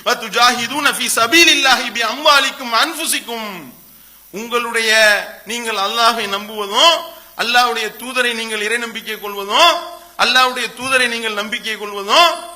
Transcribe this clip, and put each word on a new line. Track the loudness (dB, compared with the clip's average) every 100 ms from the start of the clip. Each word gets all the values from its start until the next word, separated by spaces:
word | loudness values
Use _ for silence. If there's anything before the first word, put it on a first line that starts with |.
| -2
வ | -2
துஜாஹிதூன | -2 2 4 2 -4 0 0
ஃபீ | 0 -2 0
சபீலில்லாஹி | 4 6 6 4 4 2 0
பி | -4
அம்வாலிக்கும் | -4 0 4 4 2 -4 -2
அன்ஃபுசிக்கும்." | 0 0 -2 -4 -6 -6 -10 -10 -12 -16 -20 -20 -20 -20 -20 _
உங்களுடைய, | -12 -4 -4 -2 -2 2 6 6 4 -2 -14 -10
நீங்கள் | -8 -4 -4
அல்லாஹ்வை | -2 2 2 2 -2
நம்புவதும், | -6 -6 -8 -4 4 4 4 -4 -16 -16 -6
அல்லாஹ்வுடைய | 0 2 2 0 -6 -8
தூதரை | -8 -2 -2
நீங்கள் | -2 -6 -4
இறை | -4 -4
நம்பிக்கை | -6 -10 -10 -10
கொள்வதும், | -8 -8 -2 4 4 2 -6 -16 -12 -2
அல்லாஹ்வுடைய | 2 4 2 0 -6 -6
தூதரை | -2 0 0
நீங்கள் | -2 -6
நம்பிக்கை | -6 -6 -8 -8 -8
கொள்வதும், | -8 -8 0 4 4 2 -10